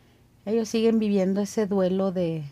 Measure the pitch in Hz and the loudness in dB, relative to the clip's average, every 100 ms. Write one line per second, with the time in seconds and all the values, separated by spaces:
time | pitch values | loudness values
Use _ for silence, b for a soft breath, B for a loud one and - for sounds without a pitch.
0 | b b b _ - 226 220 233 226 226 | b b b _ -4 -2 0 0 2 2
1 | 214 202 190 196 202 - 208 196 185 190 | 2 2 2 0 -2 -2 0 2 2 0
2 | 190 185 170 160 143 | -2 -2 -2 -4 -8